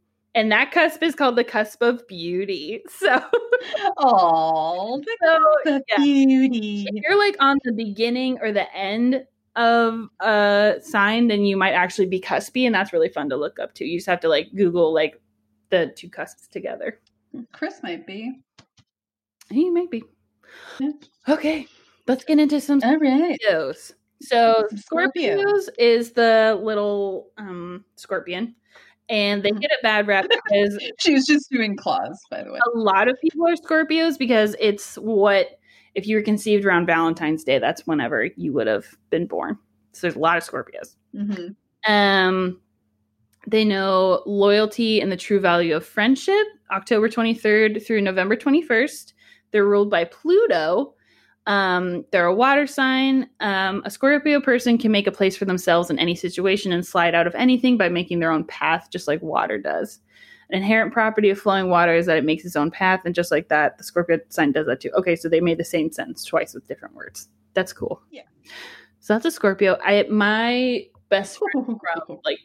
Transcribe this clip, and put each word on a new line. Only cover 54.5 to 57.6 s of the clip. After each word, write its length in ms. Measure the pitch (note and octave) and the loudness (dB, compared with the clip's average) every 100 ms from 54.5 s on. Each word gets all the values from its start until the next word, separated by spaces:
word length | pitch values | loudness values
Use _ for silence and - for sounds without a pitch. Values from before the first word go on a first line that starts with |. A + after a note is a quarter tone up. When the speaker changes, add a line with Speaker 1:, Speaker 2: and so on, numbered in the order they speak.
| B3 B3 A#3 | 0 2 0
Speaker 1:
can 160 | A3+ | 2
make 140 | G3+ G3+ | 0 0
a 40 | |
place 240 | F#3+ G3 F#3+ | 0 -2 -2
for 80 | |
themselves 460 | F#3+ F3+ F3+ E3+ F3 | -4 -2 2 2 2
in 100 | D#3 | -2
any 160 | E3+ E3+ | -2 -2
situation 560 | F3+ - F#3+ F#3+ G3 | -6 -4 -2 0 -2
and 140 | F3 F3 | -4 -2
slide 280 | F#3 E3+ | 0 2
out 140 | E3+ E3+ | 2 0
of 80 | F3 | 0
anything 420 | B3+ B3 | 2 2